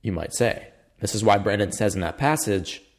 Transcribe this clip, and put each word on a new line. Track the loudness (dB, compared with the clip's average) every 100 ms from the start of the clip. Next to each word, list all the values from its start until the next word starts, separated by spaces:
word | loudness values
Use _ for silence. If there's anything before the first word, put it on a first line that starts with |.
you | -4
might | -4 -6
say. | 0 0 0 -10 _ _ _
This | -4 2
is |
why | 4 4
Brennan | 4 0 0
says | 0 0 0
in |
that | -4 0
passage | 0 0 0 -2 -2 -12 _